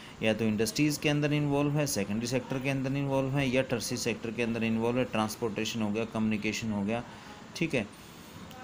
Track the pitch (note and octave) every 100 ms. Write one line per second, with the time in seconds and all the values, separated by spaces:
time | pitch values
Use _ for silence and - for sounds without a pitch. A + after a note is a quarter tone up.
0 | - - A2 G#2+ A2 G#2+ A2 - D3+ D3
1 | D3+ D3 D3 D3 D3 C#3 D3 D3+ C#3+ G2+
2 | G2 G#2+ A#2+ B2+ - C3 C3+ C3+ C3+ C#3
3 | C#3 C3+ C3+ C#3+ C3+ B2+ B2+ A#2 - A#2+
4 | A#2+ A2 A2+ A2 A#2 A2+ A2+ A2+ A#2 B2+
5 | B2 A2 G#2+ - A#2 G#2+ A2 A#2 G#2+ G#2+
6 | A2+ A2 A2 G#2+ G#2+ G#2 A2+ G#2 G2 A#2
7 | - - - - - - E3 C3 G#2 -
8 | - - - - - -